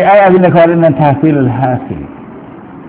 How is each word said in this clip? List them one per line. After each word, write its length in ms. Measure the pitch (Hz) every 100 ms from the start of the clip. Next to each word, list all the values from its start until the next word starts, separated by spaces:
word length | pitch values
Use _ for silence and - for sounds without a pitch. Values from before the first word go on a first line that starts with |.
ai 160 | 180 202 196
abin 140 | 185
da 100 | 180
ka 80 | 170
waɗannan 360 | 165 170 165 139
tafsirul 540 | 151 135 160 147 127
hasil. 540 | 120 131 123 - 78 71 - - - - - - -